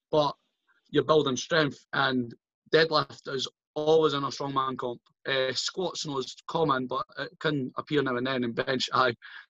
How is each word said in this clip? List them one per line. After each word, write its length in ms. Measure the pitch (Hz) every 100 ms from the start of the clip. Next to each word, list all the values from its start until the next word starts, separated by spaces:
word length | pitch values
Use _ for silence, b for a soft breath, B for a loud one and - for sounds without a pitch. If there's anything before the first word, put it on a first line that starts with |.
| -
But 240 | 156 143 - _ _ _ _ _
you're 140 | 147
building 320 | 131 156 143 127
strength, 480 | - 165 143 - -
and 400 | 143 135 127 120 - _ _ -
deadlift 600 | 156 160 151 135 - 143
is 140 | 135 - _ _
always 400 | 151 151 160 156
in 100 | 139
a 40 | 135
strongman 500 | - 139 135 131 127
comp. 240 | 127 120 _ _ -
Uh, 260 | 135 131
squats 520 | 123 - - 175 - 156
no 140 | 135
is 160 | 123 - -
common, 380 | 165 156 131 127
but 180 | 131 - -
it 120 | 139 _
can 320 | 160 147 127 -
appear 260 | - 147
now 120 | 135 123
and 100 | 127
then 160 | 131
in 80 | 120
bench. 360 | 120 135 131 -
Aye. 220 | 127 127 120 B B B